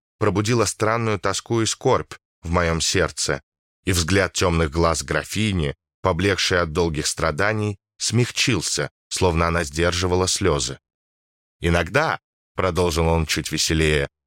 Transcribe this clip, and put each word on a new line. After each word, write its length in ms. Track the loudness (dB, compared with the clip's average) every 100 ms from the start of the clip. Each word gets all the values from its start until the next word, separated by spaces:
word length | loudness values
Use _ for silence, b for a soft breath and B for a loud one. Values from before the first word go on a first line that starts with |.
| _ -4
пробудило 460 | 0 0 0 0
странную 540 | 0 0 0 0 -2 -2
тоску 420 | -2 -4 -2 -2
и 60 | 0
скорбь 480 | 0 2 2 0 -14 _ _
в 80 | -2
моём 300 | 0 2 0
сердце, 640 | 0 0 0 -2 -4 -4 -8 _ _ _
и 80 | -2
взгляд 400 | 0 2 2 2
тёмных 380 | 0 0 2 0
глаз 320 | 2 2 2
графини, 720 | -2 -4 -4 -2 -2 0 -2 -6 _ _
поблекший 600 | -2 2 0 0 0 0
от 120 | 0
долгих 340 | 0 0 -2 -4
страданий, 680 | -2 -2 0 0 0 -4 -6 _ -8
смягчился, 920 | -2 0 0 0 0 0 -2 -4 -4 _ _
словно 400 | 0 2 2 2
она 160 | 0
сдерживала 600 | -2 0 0 0 0 0 0
слёзы. 520 | 0 2 0 -2 -8 _ _ _ _ _ _ _ _
«Иногда», 580 | 0 0 2 0 0 -4 _ _ _
продолжил 540 | -4 -2 2 0 2 2
он 180 | 2 0
чуть 240 | -4 -4
веселее, 560 | -4 0 2 2 2 -2 _